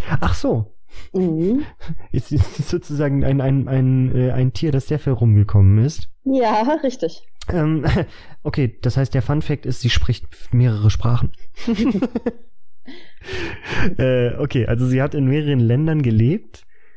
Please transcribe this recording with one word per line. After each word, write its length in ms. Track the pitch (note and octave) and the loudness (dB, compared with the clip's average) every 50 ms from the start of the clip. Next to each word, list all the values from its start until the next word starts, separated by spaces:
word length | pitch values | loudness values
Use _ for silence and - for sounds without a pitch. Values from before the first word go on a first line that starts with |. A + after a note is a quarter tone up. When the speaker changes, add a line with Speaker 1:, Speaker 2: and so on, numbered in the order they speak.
| - - D#3+ - | 0 2 2 2
Speaker 1:
Ach 140 | F3 - - | 2 2 0
so. 400 | - - C4+ E3+ A#2 G#2+ - - - - - - - - - | 0 0 0 0 -2 -2 -6 -8 -16 -14 -12 -10 -10 -8 -6
Speaker 2:
Mhm. 520 | - F#3+ F#3 E3+ D#3 D#3+ E3+ G3 B3 C#4+ D4+ - - - - - | -2 -2 -2 0 0 0 0 0 0 -2 -2 -6 -10 -8 -6 -4
Speaker 1:
<laughs> 240 | D#3+ - - - | -4 -4 -4 -2
Ist, 200 | - B2+ - - | -4 -4 -2 0
ist 360 | D3 C#3+ - - - - D3+ - | 0 0 0 0 -2 -6 -6 -4
sozusagen 560 | F3 F3 - - D3 C#3+ D3+ C#3+ C#3 C#3 C3 | -4 -6 -4 -6 -4 -2 -2 0 0 2 2
ein, 160 | C3+ C3+ C3+ | 2 2 2
ein, 260 | B2+ C3+ C#3 C#3 B2 B2+ | 0 0 0 0 -2 -2
ein, 460 | C3 C3 C3 C3 C3 B2+ C3 B2+ - | 0 0 2 2 2 2 2 2 2
äh, 140 | B2 B2+ B2+ | 2 0 0
ein 220 | B2 B2+ B2+ C3 - | 2 2 0 0 0
Tier, 180 | - E3 D#3 | 0 -2 0
das 140 | C3+ C3+ - - | 0 -2 -2 -2
sehr 100 | D3+ C#3+ | -4 -2
viel 140 | - C#3 | 0 0
rumgekommen 680 | B2+ - A#2+ A2+ G2+ G#2 G#2 G2+ - G2+ G2 F#2+ G2+ A#2 C3+ | 0 2 4 4 6 6 4 4 6 6 6 6 6 4 2
ist. 240 | D3 - - - - - - - | 0 0 -2 -4 -4 -4 -6 -4
Speaker 2:
Ja, 380 | C4 C4+ C4 A#3+ G#3+ A3 G#3+ A3+ C4+ D#4 D#4 | 0 0 2 2 2 2 2 2 2 0 0
richtig. 440 | - B3+ - - E3 D#3+ - - - - - - - - | 0 -2 -2 -2 -6 -6 -6 -8 -12 -14 -14 -10 -6 -2
Speaker 1:
Ähm, 320 | F3+ E3+ D3+ D#3 D#3+ D3+ B2 D3+ - G3 - - - | 0 0 2 2 2 2 2 2 2 2 0 -4 -8
<laughs> 280 | - - - - - | -16 -16 -14 -12 -8
okay, 360 | - D3+ - D#3 C3 A2+ - - | -6 -4 0 0 0 0 -2 -2
das 160 | - B2 - | -2 0 0
heißt, 160 | C3+ C3+ - | 0 0 0
der 80 | - C3 | 0 -2
Fun 200 | - - D3 D3+ | 0 0 0 0
Fact 240 | - - D3 - - | 0 -2 -2 -4 -4
ist, 160 | - A#2+ - | -6 -4 -2
sie 80 | - A#2 | 0 2
spricht 360 | - - - - A2 - - - - - - - | 4 4 4 4 2 -2 -4 -10 -10 -8 -4 0
mehrere 360 | - A#2+ B2+ B2 A2 G#2 G#2 G#2+ | 2 2 2 2 2 2 2 2
Sprachen. 420 | - - - A2+ A#2 A#2 - - - - - - - - - | 2 4 2 2 2 4 2 2 0 -2 -6 -8 -6 -4 -4
<laughs> 60 | A#3 A3+ F#3 A#3 C#4 - C#4+ C4 - - A#3 - A#3 - - - - - - - - - - - C4 D#4+ - - - - - - - F#4+ - - - - - - - - - - - - - | -2 -2 0 0 0 0 -2 -2 -4 -4 -4 -6 -6 -8 -8 -12 -12 -12 -12 -12 -12 -10 -10 -10 -10 -10 -12 -12 -12 -12 -12 -10 -8 -8 -6 -6 -6 -8 -10 -10 -2 2 4 4 4 4 4
Äh, 380 | B2+ B2+ B2+ B2 A#2+ A#2+ A2+ A#2+ | 2 2 4 2 2 0 0 -2
okay, 280 | D3 C3+ - B2+ G#2+ | -4 -2 0 0 0
also 200 | - A#2 A#2+ B2+ | 0 0 0 2
sie 160 | B2+ B2+ C3 | 2 2 2
hat 120 | C3+ D3+ - | 0 0 0
in 120 | D3 C3+ | 0 0
mehreren 320 | C3 C#3 D3+ D3+ D3 C#3+ B2 | 2 2 0 0 0 2 2
Ländern 420 | A#2 A2+ A#2+ C#3 D#3 D#3+ D#3 D3+ | 4 4 4 2 2 2 2 2
gelebt. 640 | C3 A#2 A2 G#2+ A2+ C3 F#3 A#3 - - - - - - - - - - - | 2 2 4 4 4 4 2 0 -4 -10 -18 -18 -18 -18 -18 -18 -18 -18 -16